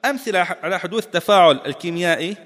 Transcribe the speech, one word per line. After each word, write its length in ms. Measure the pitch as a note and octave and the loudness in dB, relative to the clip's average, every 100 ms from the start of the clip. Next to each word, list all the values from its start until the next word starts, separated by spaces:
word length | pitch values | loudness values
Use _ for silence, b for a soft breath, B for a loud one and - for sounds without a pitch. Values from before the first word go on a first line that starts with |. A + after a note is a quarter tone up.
أمثلة 340 | C4 C#4 - F#3+ F3 F3+ | -2 -4 -2 -2 -2 -4
على 160 | D#3+ F#3 | -4 -4
حدوث 260 | F3+ A3 | -4 -6
التفاعل 560 | - E3+ - G3+ E3+ C3+ C#3 | -4 -6 4 6 6 4 -2
الكيميائي 720 | C#3 F3 E3+ F3 E3 D#3+ G3+ | -8 -8 -4 -2 -2 -4 -8